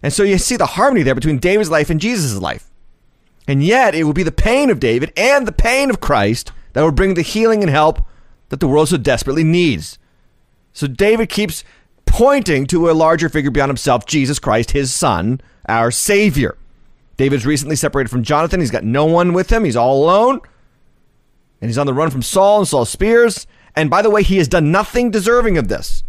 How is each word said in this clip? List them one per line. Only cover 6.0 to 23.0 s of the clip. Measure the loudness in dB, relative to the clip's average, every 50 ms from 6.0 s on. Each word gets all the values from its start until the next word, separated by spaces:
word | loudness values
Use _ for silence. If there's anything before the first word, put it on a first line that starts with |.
Christ | -2 -2 0 0 2 0 -2 -4 -6 -14 -18 -20 -20 -8 -2
that | 0
will | 0 2
bring | 2 2 0 0 0
the | -2
healing | -4 -4 -2 0 2 2 2 2
and | 0 0
help | 2 2 2 2 2 0 -4 -4 -6 -20 -20 -20 -20 _ _ _
that | -6 -4
the | -2 0
world | 2 2 2 2
so | 0 -2
desperately | 0 0 -2 0 -2 -4 -2 0 0
needs. | 2 2 2 2 0 0 -2 -6 -14 -18 -20 _ _ _ _ _ _ _ _ _ _ _ _ _ _ _
So | -8 -6 -6
David | -2 0 2 2 2 2 0 -2
keeps | -2 -4 -4 -4 -6 -10 -14 -18 _ _ _ _ _ _ _
pointing | 0 2 4 4 4 4 2 0 0 -2 -2 0 0
to | 0 0 2 2
a | 2
larger | 4 4 2 2 2 0 -2
figure | -2 -2 -2 -2
beyond | 0 0 0 -2
himself, | -2 -4 0 0 0 0 0
Jesus | -2 -2 -2 0 0 -2 -4
Christ, | -2 -2 0 0 0 0
his | -2 -2 -2 -2 -4
son, | -2 0 0 0 0 -2 -2 -4 -4 -8 _ _ _ _ -4
our | -2 0 0 -2
Savior. | -2 -4 -2 0 2 2 2 2 2 0 -2 -2 -4 -10 -18 -20 -20 _ _ -20 -20 _ _ _ -4 -2
David's | 0 0 0 -2 -2
recently | -2 -2 -2 -2 -4 -4
separated | -4 -4 -4 -2 -4 -4 -2
from | -4 -6 -2
Jonathan. | -2 0 0 0 0 -2 -2
He's | -2 -2
got | -4 -4 -4
no | -2 0 0 0
one | 2 2 2 2 2 0
with | -2 0 0
him. | 0 0 2
He's | 0 0
all | 0 0 2 2 2 2
alone. | 2 4 4 4 2 0 -2 -6 _ _ _ _ _ _ _ _ _ _ _ _ _ _ _ _ _ _ _ _ _ _ _
And | -8 -6
he's | -4 -2
on | -2 -2
the | -2
run | -2 -2 -2
from | -2 -4
Saul | -6 -2 0 2 4 4 4 2
and | 2 0
Saul's | 0 -2 -2 -2
spears. | -4 -4